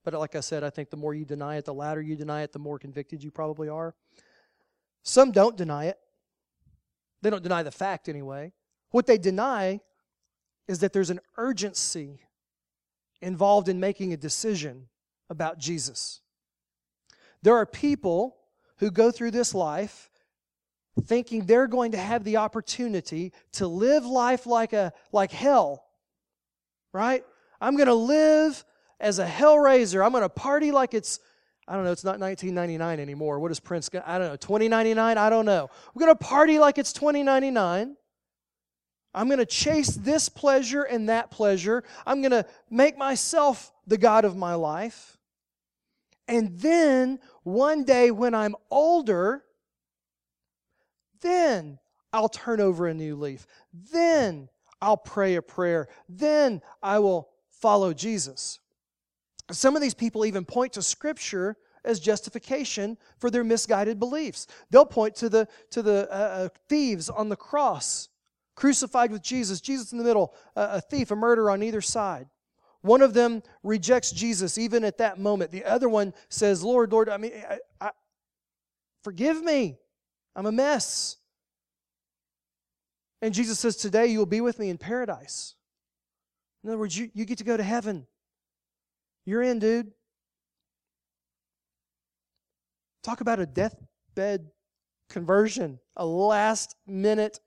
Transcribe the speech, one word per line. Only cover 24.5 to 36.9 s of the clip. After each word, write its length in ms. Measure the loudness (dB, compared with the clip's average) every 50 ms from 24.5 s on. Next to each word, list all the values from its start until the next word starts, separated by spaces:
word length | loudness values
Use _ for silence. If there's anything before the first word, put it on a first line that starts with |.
| 0 0 0 0 0
a, 200 | -2 -2 -2 -4 _ _ _
like 200 | 0 0 0 0
hell, 540 | -2 -2 2 4 4 4 4 2 -2 -8 _ _ _ _ _ _ _ _ _ _ _ _ _ _ _ _ _ _ _ _ _ _ -6
right? 320 | -2 0 0 0 -2 -4 -8 _ _ _ _ _ _
"I'm 160 | -2 -2 2
gonna 200 | 4 6 6 6
live 680 | 4 4 4 4 6 6 6 6 6 4 2 0 -4 -12 _ _ _ _ _ _ _
as 180 | -2 -2 0 0
a 80 | -2
hellraiser. 800 | -4 -2 4 6 8 8 8 8 8 8 6 6 4 2 2 2
I'm 60 | 2
gonna 180 | 2 2 0 0
party 420 | -2 -6 -4 -2 0 0 0 2
like 220 | 2 2 2 2 -2
it's," 260 | -4 -4 -4 -10 -10 -12 _ _ _ _ _ _ _ _ -8
I 60 | -6
don't 100 | -4 -2
know, 80 | -2
it's 120 | -4 -2 -4
not 160 | -4 -4 -4
nineteen 340 | -6 -6 -6 -6 -8 -6 -4
ninety-nine 460 | -4 -4 -4 -4 -6 -4 -6 -6 -6
anymore. 400 | -8 -10 -10 -6 -4 -4 -4 -4
What 120 | -4 -4
is 80 | -6 -8
Prince 300 | -8 -8 -8 -8 -6 -8
gonna, 160 | -10 -10 -8 -6
I 120 | -4 -4
don't 80 | -4 -4
know, 100 | -6 -10
twenty 320 | -6 -2 0 0 2 2
ninety-nine? 480 | 2 2 2 2 2 2 2 2 2 4
I 120 | 4 4
don't 160 | 4 4 4
know. 240 | 4 2 2 0 -4 -10 -20 -20 -20 _
"We're 80 | 2
gonna 140 | 6 6 6
party 440 | 6 4 0 4 4 6 6 8 6
like 180 | 6 6 6 2
it's 160 | -2 -4